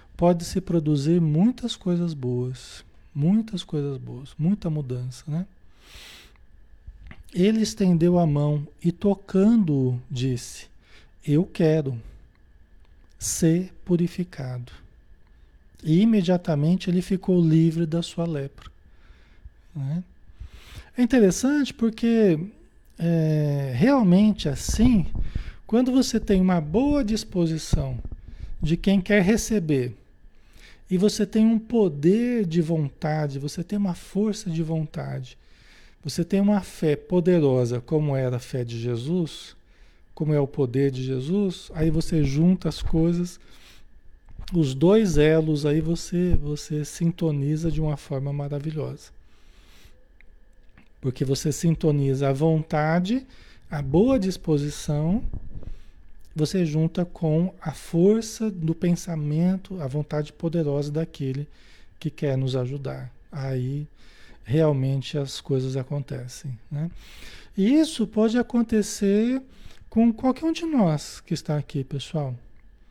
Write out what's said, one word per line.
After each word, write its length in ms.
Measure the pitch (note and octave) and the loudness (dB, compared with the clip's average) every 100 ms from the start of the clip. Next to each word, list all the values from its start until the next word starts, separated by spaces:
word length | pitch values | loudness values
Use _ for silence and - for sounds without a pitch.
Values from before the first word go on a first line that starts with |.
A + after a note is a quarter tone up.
| - - | -20 0
pode-se 440 | F3 F3 E3+ G3 | 2 2 0 -6
produzir 600 | - E3+ D3+ D3 C#3+ F3 | -2 0 2 0 2 2
muitas 560 | D#3+ D3+ A3 B3 A#3 - | 2 4 2 0 -6 -6
coisas 380 | F3+ F3 F3 | -2 -2 -2
boas, 720 | D3+ B2 B2 B2+ B2+ - - - - - | -4 -4 -2 -4 -8 -14 -20 -20 -20 -14
muitas 480 | C#3+ D#3 G#3+ A3 F3+ | -2 2 2 0 -6
coisas 360 | - D3+ C#3+ C3+ | -6 -6 -4 -6
boas, 360 | B2 A#2+ C#3 - | -10 -14 -14 -4
muita 320 | D#3+ G#3 E3+ | -2 0 -2
mudança, 540 | D3+ C3 B2+ B2+ - - | -4 -4 -6 -8 -12 -8
né? 200 | D#3 F#3 - - - - - - - - - - - - - - - - - - | -8 -8 -12 -20 -20 -20 -20 -20 -20 -20 -20 -20 -20 -20 -20 -20 -20 -20 -20 -8
Ele 300 | - F#3+ A3 | 0 2 4
estendeu 560 | G#3 - F#3+ E3+ F3 F3 | 0 2 2 4 4 4
a 80 | E3+ | 4
mão 400 | C#3+ D3 D3 D3 - | 2 2 0 -4 -4
e 80 | F3 | -4
tocando-o, 1080 | E3+ G3+ G3 - F#3+ G3+ A#3 E3+ C#3+ B2+ B2 - | 0 0 0 0 2 6 4 4 2 0 -2 -6
disse, 560 | B2+ C3 A#2+ - - - - - - - - - | -4 -2 -2 -6 -16 -20 -20 -20 -20 -20 -12 0
"Eu 180 | D3 | 0
quero 540 | F#3+ - D#3+ D#3 C3+ A#2+ - - - _ _ - - - - - - - | 0 0 2 2 0 -6 -10 -20 -20 _ _ -20 -20 -20 -20 -20 -20 -12
ser 540 | - - E3 E3+ F#3 - | -8 0 2 2 -2 -10
purificado." 840 | - F3 F3 - F3 - C3 B2 A#2+ - - - - - - - - - _ - | -2 0 0 -2 -8 -8 -10 -10 -12 -16 -20 -20 -20 -20 -20 -20 -20 -20 _ -10
E 180 | D#3+ E3 | 0 4
imediatamente 880 | A3+ G#3+ F3 F3+ F3 D3 D3+ F3+ - | 4 4 2 0 0 0 2 0 0
ele 120 | F3+ | -2
ficou 380 | - F#3 - F3+ | 0 -2 2 4
livre 460 | E3 D#3+ E3 D#3+ E3+ | 6 6 4 2 -2
da 160 | E3+ | -2
sua 240 | E3+ - E3+ | -4 -6 -4
lepra, 440 | D3+ C#3 - - - - - - - - - - - - | -4 -8 -12 -20 -20 -20 -20 -20 -20 -20 -20 -20 -20 -16
né? 300 | D3+ C3+ E3 F3+ - - - - - - - - - | -10 -6 -6 -8 -16 -20 -20 -18 -20 -20 -20 -10 0
É 60 | |
interessante 720 | B3 C4 G3 F3 C4 D4 C4+ | 2 6 6 4 2 2 0
porque, 680 | - A3+ A3 A#3 A3+ G#3 D3+ F#3+ - - _ - - | 0 -2 0 2 4 6 4 0 -12 -20 _ -20 -4
é, 720 | E3 E3 D#3 D3+ D3 C#3+ C#3 | 0 2 2 2 2 0 -2
realmente 720 | A#2+ A3 C#4 G3 F3+ G#3+ G3+ D3+ | 2 4 6 6 6 6 4 -2
assim, 580 | B2+ - - A#3+ A3 D3 - - - - - - | -4 -2 4 6 6 2 0 -2 -2 -6 -12 -2
quando 240 | A3 B3+ | 2 4
você 300 | C4 - A3+ | 2 2 0
tem 200 | - F#3+ | 2 2
uma 200 | F#3 F3 | 4 2
boa 420 | D3+ F#3+ C#4+ D4 | 0 0 2 2
disposição 960 | G#3+ A3 - F3+ E3 D#3+ - E3 C3+ A#2+ - - - - - - | 0 -2 -4 -2 0 -2 0 0 0 -6 -8 -12 -14 -14 -12 -4
de 160 | D3+ E3+ | -2 0
quem 240 | - G3 | 2 2
quer 220 | F#3 G#3 | 4 4
receber, 760 | F3+ A3 - G#3+ D#3+ C#3 A#2+ G#2+ - - - - - - - - - | 4 2 0 -2 0 0 -2 -8 -18 -20 -20 -20 -20 -20 -20 -20 -4
e 80 | F3+ | 0
você 260 | G3+ G#3 | 2 2
tem 220 | G3+ G#3+ A3 | 0 2 4
um 120 | A3+ | 2
poder 840 | A3 A#3 F#3+ C#3+ D#3+ G#3+ B3 A#3+ | 0 2 2 2 2 2 2 0
de 160 | F#3 E3 | 0 0
vontade, 800 | D#3+ E3 C#3 - D#3 D#3 D3+ C3+ | 0 0 -2 -4 -4 -2 -2 -4
você 260 | D3 - | -8 -8
tem 140 | E3+ G#3 | -6 -4
uma 160 | G3 | -2
força 560 | E3+ - F#3+ G#3+ G3+ - | -4 -6 -2 -2 -2 -4
de 120 | E3 | -4
vontade, 760 | D#3+ D#3+ D3+ - C#3 C3+ B2+ - _ - - - - - | -2 -4 -4 -8 -8 -10 -12 -16 _ -20 -20 -20 -20 -16
você 200 | D3+ - | -8 -4
tem 160 | E3+ G3 | 0 2
uma 200 | G3+ G#3 | 4 2
fé 340 | F#3 - D#3+ | 0 -2 0
poderosa, 840 | C#3+ - F3+ F3 F3+ C#3+ B2+ B2 A#2+ | 0 0 0 4 4 4 4 2 -2
como 340 | - D#3 D3+ | -2 0 0
era 220 | C3+ B2+ B2 | 0 0 -2
a 40 | |
fé 220 | - C3 | -4 -6
de 140 | A#2+ A#2 | -6 -6
Jesus, 800 | A#2+ A#2 C3 F3+ D#3 - - - - _ - - - | -4 -4 -2 -2 -2 -6 -18 -20 -20 _ -20 -20 -20
como 200 | - D#3 | -6 0
é 60 | D3 | 0
o 60 | C3+ | 0
poder 440 | - C3 B2 C#3 | -2 -2 0 0
de 120 | B2+ | 0
Jesus, 680 | B2+ C3 C3+ G3 G3 E3+ - | -4 -4 -2 -2 -2 -4 -10
aí 160 | D#3+ D#3+ | -2 0
você 320 | D#3+ - D#3+ | 0 0 0
junta 460 | C#3+ C#3 E3+ F#3 E3 | 0 2 2 2 0
as 140 | - | -4
coisas, 580 | - E3 E3 F3 F3 - - - - - - - - - - - - | 0 2 2 0 -4 -8 -20 -20 -20 -20 -20 -20 -20 -20 -20 -16 -4
os 220 | F3 C#3+ | 0 0
dois 420 | C3 E3 A3 G#3 D3 | 2 4 4 4 4
elos, 480 | D3+ D#3+ D#3 D3 | 6 4 2 0
aí 160 | D3 D#3 | 0 0
você, 560 | D#3+ E3+ - F3 F3+ D3+ | 0 -2 -2 -2 2 2
você 420 | D3 D3 - D3+ | 2 -6 -6 -6
sintoniza 840 | D3 - E3+ E3 E3 C#3+ C#3 D#3 E3 | -6 -4 -2 0 -2 0 -2 -2 0
de 100 | D3+ | 0
uma 160 | D#3 D3 | 0 -2
forma 360 | - C#3 C#3 | -4 -6 -4
maravilhosa. 800 | C#3+ C#3+ C#3+ D3+ D#3 B2+ C#3+ - - - - - - - - - - - - - - - - - - - - | -4 -4 -6 -6 -6 -6 -8 -16 -20 -20 -20 -20 -20 -20 -20 -20 -20 -20 -20 -20 -20 -20 -20 -20 -20 -20 -8
Porque 240 | C3+ - | -6 -4
você 260 | C3+ C3+ D#3+ | -2 -2 -2
sintoniza 800 | C3 E3 D#3 D#3+ D3 C3+ C3+ C#3 | 0 0 2 2 2 2 0 0
a 40 | |
vontade, 920 | C3+ D#3+ D#3+ D3+ D#3 D#3 E3+ F3+ B3+ - - - - - | 2 2 2 0 0 2 0 0 -2 -6 -16 -20 -20 -10
a 100 | D3 | -8
boa 380 | C3+ D#3 B3 C4 | 0 2 4 2
disposição, 1080 | F#3+ F3+ - D3+ D3 - - D3 D#3+ G#3+ - - - - - - - - - - - | 0 -4 -2 0 -2 -6 -4 -2 0 0 -2 -6 -8 -10 -10 -10 -14 -20 -20 -20 -12
você 300 | - D3+ F#3+ | -4 -2 0
junta 400 | E3 D3+ D#3+ - | 0 0 0 -2
com 500 | F3 - D#3+ D#3 F#3 - | -4 -2 0 2 0 -4
a 120 | D#3 | -10
força 800 | - - E3+ F#3 A3 A3+ - A3 | -10 -4 2 4 4 0 -6 -6
do 240 | F#3 D#3+ | -2 -4
pensamento, 1040 | D#3+ F3 F3 - D#3+ D3 D3+ F3+ F#3+ - F#3+ | 0 0 0 -2 -6 -2 0 0 0 -6 -8
a 60 | C3+ | -6
vontade 460 | D3 C#3+ D3+ D3+ | -6 -4 -4 -6
poderosa 580 | - E3+ E3+ D3 C#3+ D3 | -6 -4 -2 0 -2 -2
daquele 560 | D3 E3 - C3+ C3 D3 - - - - - | -4 -6 -6 -6 -6 -8 -14 -20 -20 -20 -10
que 120 | D3+ | -10
quer 260 | - D3 C3 | -4 -2 0
nos 200 | C3 C3 | 0 -2
ajudar. 560 | B2 C#3+ C3+ C3 C3 - - | -4 -6 -8 -10 -12 -18 -16
Aí 560 | D#3 C3+ C3 B2+ C#3+ D3 - - - - - | -10 -6 -4 -4 -6 -8 -14 -20 -20 -20 -18
realmente 720 | - D3 D#3 C3+ C3 C3+ B2+ D3+ | -2 2 4 2 0 -2 -4 -6
as 220 | C3+ - | -6 -8
coisas 360 | - C3+ C3 C3+ | -4 -2 -2 -4
acontecem, 800 | B2+ C#3+ C#3 B2+ B2 - C#3 A#2+ - | -6 -6 -6 -10 -10 -12 -12 -12 -10
né? 200 | C#3+ E3+ - - - - - - - | -8 -8 -10 -16 -18 -18 -18 -10 0
E 180 | G3 | 4
isso 320 | D4 D#4 - G#3+ | 4 2 0 -2
pode 320 | G#3+ A3 A#3+ | 2 2 2
acontecer 1000 | A#3+ A#3+ A#3 A3 G#3 - G3 G3+ A#3 C4 C4 - - - - | 0 0 2 0 0 -2 2 2 2 -2 -6 -16 -20 -20 -4
com 240 | A3 A#3 | 2 4
qualquer 340 | A3 C4 B3+ D#4+ | 4 0 0 -2
um 60 | |
de 120 | E4 | -2
nós 560 | E4 D4 F3+ D3+ - - | -2 2 2 0 -4 -16
que 140 | - | -8
está 220 | E3+ - D3+ | -6 -4 -4
aqui, 280 | - D3 | -4 -8
pessoal. 500 | C3 C#3 - D#3+ C#3 B2 - - - - - | -6 -8 -8 -6 -6 -8 -14 -20 -20 -20 -20